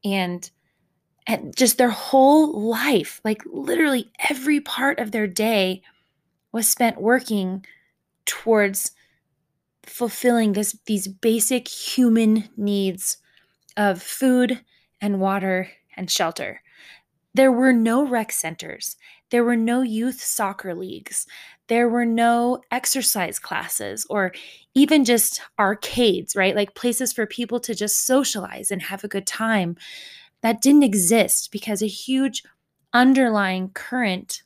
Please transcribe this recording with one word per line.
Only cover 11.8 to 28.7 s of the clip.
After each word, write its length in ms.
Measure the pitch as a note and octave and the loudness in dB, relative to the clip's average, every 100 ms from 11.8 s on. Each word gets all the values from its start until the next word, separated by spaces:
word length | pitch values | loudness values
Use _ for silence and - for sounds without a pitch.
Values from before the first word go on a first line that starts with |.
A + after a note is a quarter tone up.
| - - B3 A3+ A3 A3 G#3 - | -6 2 4 4 4 2 -2 -6
needs 640 | G3+ G3+ G3 F#3 - - _ _ _ _ _ - | -2 0 -2 -4 -8 -8 _ _ _ _ _ -2
of 260 | G#3 F3+ | -2 -2
food 560 | - - C4+ B3 B3 B3 _ _ _ _ | -8 -2 2 4 2 -2 _ _ _ _
and 220 | G#3 G3 | -4 0
water 480 | F#3+ G3 F#3+ F#3 F#3 - _ - | 0 -2 -2 -2 -4 -14 _ -14
and 160 | F3+ | -6
shelter. 500 | - E3+ - - - _ _ - - _ _ _ | -2 -2 -4 -12 -12 _ _ -20 -20 _ _ _
There 200 | - C4 | 2 4
were 180 | A#3+ C4 | 6 4
no 340 | B3 A3+ A#3+ C#4+ | 4 2 2 0
rec 280 | B3 A3 | -2 -2
centers. 640 | - E3 D#3+ - - - - - _ _ | -6 -8 -10 -14 -12 -14 -14 -20 _ _
There 160 | A#3+ A#3 | 0 2
were 100 | A#3+ | 2
no 260 | A3+ B3 | 0 0
youth 400 | B3+ A3 A#3+ B3+ | 0 -2 -4 -4
soccer 540 | - - G3+ G3 F#3+ E3+ | -8 -4 -4 -6 -10 -10
leagues. 500 | F#3 - - - - - - _ - | -10 -12 -10 -10 -10 -16 -20 _ -2
There 220 | A#3 A#3+ | 2 2
were 160 | A#3+ A#3 | 2 0
no 560 | A3+ A#3 A#3 A#3+ B3+ _ | 2 4 4 2 -2 _
exercise 680 | B3 - C4+ A#3 G#3+ F3 - | -4 -2 -2 0 -2 -4 -8
classes 680 | - - F3+ - G2+ A3 - | -8 -8 -6 -8 -8 -8 -4
or 260 | G#3 F#3+ - - - _ C4 | -2 -2 -4 -20 -20 _ 2
even 280 | C#4+ D#4 | 4 4
just 380 | A#3 A#3+ - - - - | 4 2 2 -4 -10 0
arcades, 760 | G3 G#3 - - A#3 F3+ - G3+ | 0 0 -6 0 2 2 -4 -2
right? 200 | F#3+ G3+ | 0 0
Like, 200 | G3+ - | -4 -2
places 360 | B3 A3+ B3+ | -2 -2 -4
for 140 | - G#3+ | -4 -6
people 340 | - A#3+ A#3+ | -6 -6 -6
to 120 | A#3+ | -6
just 320 | G#3+ G#3 - - | -6 -2 -2 2
socialize 640 | C4 C4+ G#3+ F3+ - | 2 2 -4 -8 -8
and 140 | - | -6